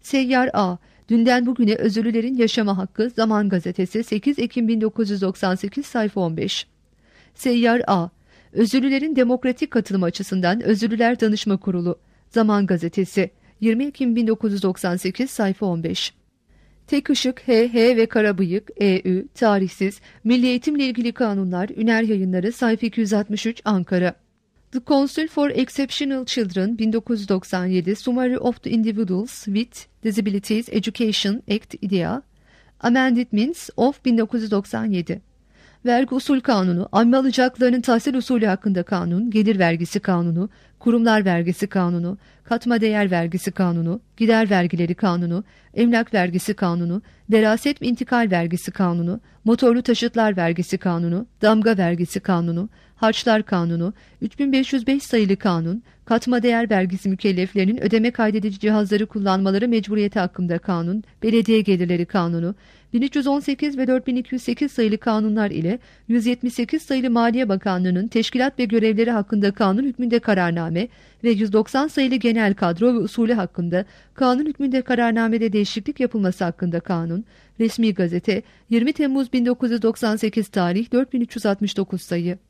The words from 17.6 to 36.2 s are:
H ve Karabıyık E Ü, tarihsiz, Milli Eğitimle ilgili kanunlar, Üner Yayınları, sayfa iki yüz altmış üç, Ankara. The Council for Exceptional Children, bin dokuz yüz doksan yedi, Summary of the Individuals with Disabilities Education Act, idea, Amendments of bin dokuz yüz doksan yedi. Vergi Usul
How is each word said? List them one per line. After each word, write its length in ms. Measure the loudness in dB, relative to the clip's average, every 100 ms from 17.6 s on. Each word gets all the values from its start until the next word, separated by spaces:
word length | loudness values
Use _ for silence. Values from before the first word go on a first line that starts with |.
| 4
H 280 | 4 4 4
ve 100 | 2
Karabıyık 640 | 2 2 2 0 -2 -6 -2
E 300 | 0 2 0
Ü, 180 | -2 -4
tarihsiz, 680 | 0 2 2 0 -2 -4 -4 -20 -8
Milli 220 | 0 2 4
Eğitimle 400 | 2 0 0 -2
ilgili 260 | -2 -4
kanunlar, 560 | -2 -2 0 -2 -2 -4 -2
Üner 260 | 2 2
Yayınları, 500 | 2 0 0 0 -2
sayfa 340 | 0 0 0 -2
iki 140 | -2
yüz 120 | 0
altmış 340 | 0 -2 -4 -4
üç, 140 | -4
Ankara. 500 | -2 0 0 0 0 -4 _ _ _ _ _
The 80 | -10 0
Council 420 | 2 2 -2 -4
for 220 | 0 0
Exceptional 720 | 0 -2 -2 -4 -2 -4 -4 -4
Children, 520 | -4 -2 -2 -2 0
bin 140 | 0
dokuz 280 | -2 -2 -6
yüz 80 | -2
doksan 380 | -2 -2 -4 0
yedi, 300 | 0 0 -4
Summary 400 | -2 0 0 0
of 260 | -2 -4
the 80 | -2
Individuals 720 | 0 0 -2 -2 -2 -4 -10
with 340 | -4 -4 -4 -10 -20 _
Disabilities 640 | -4 -2 -2 -2 -2 -4 -2
Education 720 | -4 -4 -2 -2 0 -2 -4 -4
Act, 240 | -6 -6 -10
idea, 400 | -2 -2 -2 -4 -8 _ _ _ _ _
Amendments 880 | 0 2 4 2 0 0 0 -2 -10 0
of 280 | 0 0
bin 140 | 0 2
dokuz 240 | 0 -2
yüz 80 | -2
doksan 340 | -2 -2 -6
yedi. 360 | -2 -2 -2 -8 _ _ _ _ _ _ 0
Vergi 280 | 2 2
Usul 260 | -2